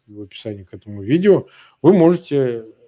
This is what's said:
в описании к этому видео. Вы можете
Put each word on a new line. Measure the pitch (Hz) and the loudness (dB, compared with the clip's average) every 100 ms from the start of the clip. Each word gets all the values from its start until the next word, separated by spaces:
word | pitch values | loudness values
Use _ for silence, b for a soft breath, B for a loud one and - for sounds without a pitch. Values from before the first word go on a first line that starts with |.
| _ | _
в | 104 | -20
описании | 101 - 110 101 | -20 -16 -16 -16
к | 92 | -18
этому | 101 107 101 | -20 -18 -14
видео. | 98 165 202 165 - B B B | -4 0 2 0 -2 B B B
Вы | 143 | 2
можете | 185 165 175 - 143 127 117 110 _ | 4 4 2 -4 -4 -4 -6 -14 _